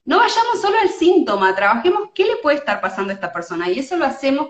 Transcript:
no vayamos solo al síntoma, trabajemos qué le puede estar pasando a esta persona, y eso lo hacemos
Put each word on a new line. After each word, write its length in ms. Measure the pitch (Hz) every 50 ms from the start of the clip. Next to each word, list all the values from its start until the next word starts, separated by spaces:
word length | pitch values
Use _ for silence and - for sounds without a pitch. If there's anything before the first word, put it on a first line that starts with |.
| -
no 120 | 254 311
vayamos 420 | 415 466 - - 453 466 480 453 403
solo 200 | 392 403 427 440
al 100 | 392 359
síntoma, 680 | - - 330 349 392 339 - 220 202 196 190 190 190
trabajemos 540 | 196 202 202 233 233 - 359 403 415 415 - -
qué 100 | - 381
le 120 | 453 440
puede 200 | - - 285 294
estar 240 | 285 - 214 202 -
pasando 300 | 240 - - 196 190 196
a 40 | 196
esta 160 | 196 - -
persona, 380 | - 175 170 - 175 170 175 180
y 80 | 185 262
eso 160 | 269 - 370
lo 80 | 339 294
hacemos 420 | 262 233 - 277 269 269 285 294 285